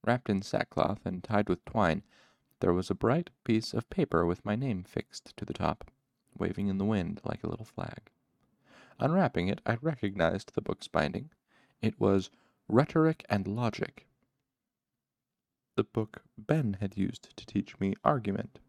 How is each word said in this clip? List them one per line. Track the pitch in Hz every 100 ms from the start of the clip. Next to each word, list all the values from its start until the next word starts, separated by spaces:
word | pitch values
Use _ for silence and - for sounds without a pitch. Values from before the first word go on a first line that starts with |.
Wrapped | 113 127 -
in | 98
sackcloth | 101 - - - - 101 95
and | 90
tied | - 104 104
with | 90 -
twine, | 113 90 80 - _ _ _ _ _
there | 92
was | 90 95
a | 95
bright | 113 151 175 _
piece | - 110 -
of | - -
paper | - 156 82 85
with | 87 101
my | 107
name | 135 95 92
fixed | - - - - -
to |
the | -
top, | - 82 78 - _ _ _ _ -
waving | 87 98 101
in | 95
the | 101
wind | 107 85 82 -
like | -
a | 82
little | 82 110
flag. | - 50 - _ _ _ _ _ _ _ - - -
Unwrapping | 135 180 170 - 90
it, | - -
I | 117
recognized | 151 143 104 98 82 92 - -
the |
book's | - - -
binding. | 78 76 - 151 _ _ _ _ _
It | 110 -
was | 104 98 92 _ _ _ -
Rhetoric | 110 147 160 160 160 -
and | 104 98
Logic, | 107 120 - - - _ _ _ _ _ _ _ _ _ _ _ _ _ _ _ _ _ -
the |
book | 110 - 110 - _ -
Ben | 107 156 120 98
had | 101 98
used | 95 - - -
to | -
teach | 104 - -
me | 98 101 -
argument. | 143 104 101 - -